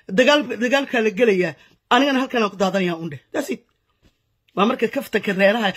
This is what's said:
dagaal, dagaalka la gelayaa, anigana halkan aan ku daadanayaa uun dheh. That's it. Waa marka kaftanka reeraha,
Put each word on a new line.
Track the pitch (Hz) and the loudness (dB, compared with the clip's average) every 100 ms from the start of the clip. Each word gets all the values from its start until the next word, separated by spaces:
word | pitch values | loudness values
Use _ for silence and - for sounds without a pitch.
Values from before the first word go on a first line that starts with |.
| - | -4
dagaal, | 190 254 294 247 220 | 2 4 4 2 -4
dagaalka | 240 277 269 247 | 0 0 0 -2
la | 220 | 0
gelayaa, | 190 240 185 170 - _ _ - | 2 2 2 0 -6 _ _ 0
anigana | 247 277 262 | 2 2 0
halkan | 262 247 | -2 -2
aan | 208 | -2
ku | 196 | 0
daadanayaa | 190 190 180 165 | -2 0 -2 -4
uun | 165 | -8
dheh. | 143 _ | -12 _
That's | 311 277 | -6 -6
it. | 240 _ _ _ _ _ _ _ _ _ - | -8 _ _ _ _ _ _ _ _ _ -2
Waa | |
marka | 208 254 220 | 0 0 -4
kaftanka | 277 220 208 214 | -4 -4 -4 -2
reeraha, | 185 196 233 202 | 2 2 2 -2